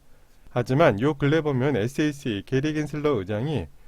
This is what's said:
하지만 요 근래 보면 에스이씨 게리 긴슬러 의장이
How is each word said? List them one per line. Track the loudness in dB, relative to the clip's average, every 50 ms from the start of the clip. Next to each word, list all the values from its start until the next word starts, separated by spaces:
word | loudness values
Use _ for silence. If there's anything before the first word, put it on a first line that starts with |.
| -20 -20 -20 -20 -20 _ -20 -20 -16 -6
하지만 | -4 -4 0 2 4 6 6 4 4 4
요 | 0 0 0
근래 | 2 2 2 2 2
보면 | 2 0 0 0 0 2 0
에스이씨 | 0 0 -2 0 0 -2 -2 -2 -4 -4 -4 -4 -4 -4
게리 | -2 -2 0 0 0 -2
긴슬러 | -2 -4 -4 -6 -2 0 0
의장이 | 0 0 -2 -2 -4 -4 -2 -2 -2 -4 -4 -6 -14 -20 -20